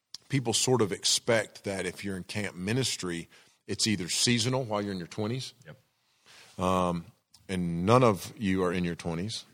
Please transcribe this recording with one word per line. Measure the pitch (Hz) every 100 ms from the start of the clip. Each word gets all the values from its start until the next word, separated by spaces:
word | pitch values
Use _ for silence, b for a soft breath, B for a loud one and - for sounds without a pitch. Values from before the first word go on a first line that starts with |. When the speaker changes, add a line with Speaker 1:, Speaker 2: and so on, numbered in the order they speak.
| _ - -
Speaker 1:
people | 127 117
sort | 104 - 127
of | 104
expect | 92 - - - 117 101 -
that | 104 95 90
if | 85
you're | 98 95
in |
camp | 85 110 95 85
ministry, | 92 127 123 - 92 85 82 b b b b
it's | 101 113
either | 98 87
seasonal | - 127 120 113 131
while | 117 104
you're | 101
in | 95
your | 82
twenties. | - 107 127 - - 80
Speaker 2:
Yep. | - _ _ _ _ _ - - - 92
Speaker 1:
Um, | 92 90 85 85 - _ - -
and | 92 87 85 92
none | 123
of | 123 92 - -
you | 101 95
are | 90
in | 92
your | 87 82
twenties. | 87 82 104 - -